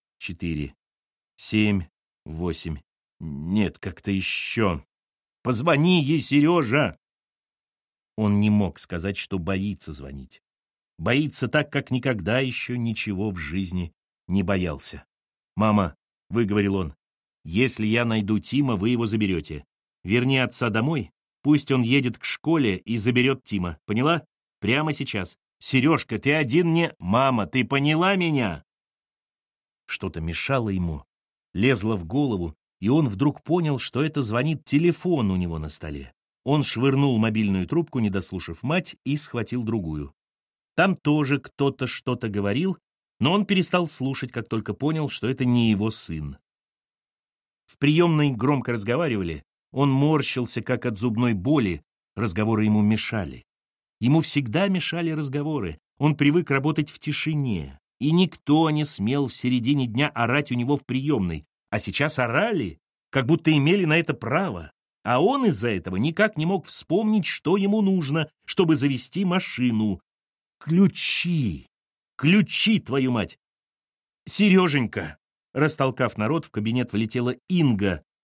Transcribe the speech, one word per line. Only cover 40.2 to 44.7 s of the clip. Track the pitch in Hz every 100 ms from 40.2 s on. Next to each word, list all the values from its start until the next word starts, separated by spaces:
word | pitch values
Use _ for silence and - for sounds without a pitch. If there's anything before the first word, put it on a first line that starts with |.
| _ _ _ _ _ -
Там | 190 180
тоже | 147 151 135 143
кто-то | - - 139 139 127
что-то | - - 123 113
говорил, | 101 101 117 185 175 _ _ _ -
но | 135
он | 202 196
перестал | 190 - 180 170
слушать, | - 131 131 123
как | 117 107
только | 110 107